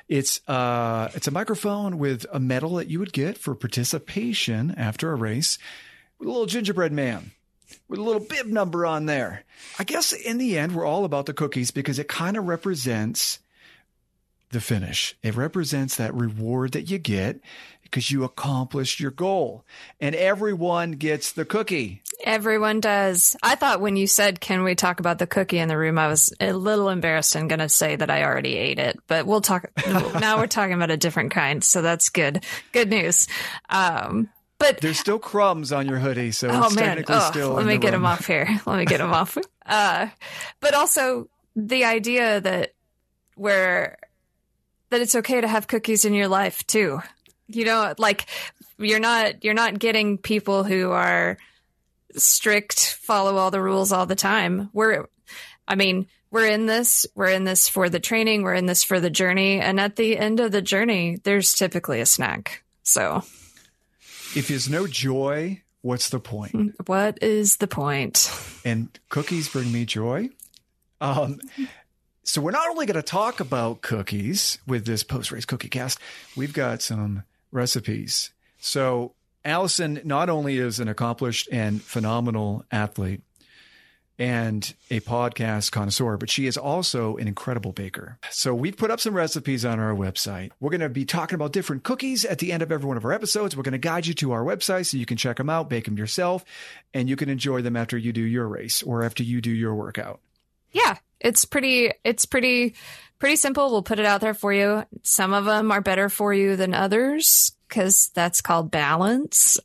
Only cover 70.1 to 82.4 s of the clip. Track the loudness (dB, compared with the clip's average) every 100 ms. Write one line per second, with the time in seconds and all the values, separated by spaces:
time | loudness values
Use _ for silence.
70.1 | -2 -4 -8 -20 _ _ _ _ _ -2
71.1 | 0 -2 -4 -10 -10 -10 -10 _ _ _
72.1 | _ -4 -2 0 0 0 0 -2 -2 -2
73.1 | 0 0 -2 -2 -2 -2 -4 -4 -4 -2
74.1 | -4 -2 -2 -2 -4 -4 -4 -2 -4 -4
75.1 | -6 -6 -8 -6 -8 -6 -6 -4 -6 -10
76.1 | -20 -14 -8 -6 -2 -2 -2 -4 -2 -2
77.1 | -4 -8 _ _ -4 -2 -2 -2 -4 -4
78.1 | -4 -4 _ _ _ -4 0 0 0 -4
79.1 | -10 _ _ -4 0 0 0 -2 -4 -2
80.1 | 0 0 0 0 0 -2 -2 -4 -2 -2
81.1 | -2 -2 -2 -2 -2 0 -2 -4 -4 0
82.1 | 0 0 -2